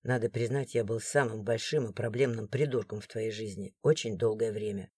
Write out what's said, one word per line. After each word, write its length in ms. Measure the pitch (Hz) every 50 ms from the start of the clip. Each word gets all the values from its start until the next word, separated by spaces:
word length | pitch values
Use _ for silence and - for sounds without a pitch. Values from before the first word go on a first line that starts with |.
| _
«Надо 260 | 120 127 120 110 -
признать, 460 | - 117 120 113 131 139 131 - -
я 80 | 120 110
был 160 | 101 113 113
самым 440 | - - - 143 135 117 110 107 104
большим 460 | 107 117 107 - - 151 151 123 107
и 40 | 104
проблемным 540 | - 113 117 110 120 139 127 117 113 107
придурком 540 | 107 - 123 151 143 131 117 98 - 107 104
в 60 | 101
твоей 240 | - - 113 110 110
жизни 440 | 107 107 110 104 95 92 98 95 _ _
очень 360 | - - 117 - - 117 107
долгое 340 | 87 120 113 107 107 117 113
время». 380 | 104 107 107 107 98 98 92 - _